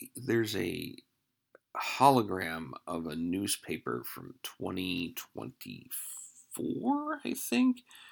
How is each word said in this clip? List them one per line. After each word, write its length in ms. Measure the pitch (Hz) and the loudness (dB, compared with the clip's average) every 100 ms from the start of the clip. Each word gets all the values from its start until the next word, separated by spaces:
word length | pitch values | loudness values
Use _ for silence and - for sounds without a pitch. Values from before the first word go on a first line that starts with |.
| - - | -16 -6
there's 400 | 123 117 107 98 | 2 2 2 0
a 400 | 92 85 78 - - _ _ _ _ - _ - | -2 -4 -8 -12 -20 _ _ _ _ -20 _ -6
hologram 960 | - - 135 127 101 92 87 82 76 - - | -4 6 8 8 6 0 -2 -4 -8 -10 -6
of 200 | 87 80 | -4 -4
a 80 | 80 | -2
newspaper 880 | 85 95 101 - - 80 - 60 - | 0 0 0 -2 -4 -6 -4 -4 -6
from 300 | - - - | -10 -14 -14
twenty 720 | - - 92 92 92 87 82 - - | -16 -8 -4 -2 -2 -2 -4 -8 -12
twenty-four, 1900 | - - - - - - - - - - - - - - - 240 285 302 302 269 | -10 -10 -10 -14 -14 -10 -8 -8 -12 -14 -20 -12 -4 -2 0 2 2 0 -4 -4
I 80 | |
think. 500 | 254 - 240 254 247 - - - | -4 0 6 6 4 -4 -20 -20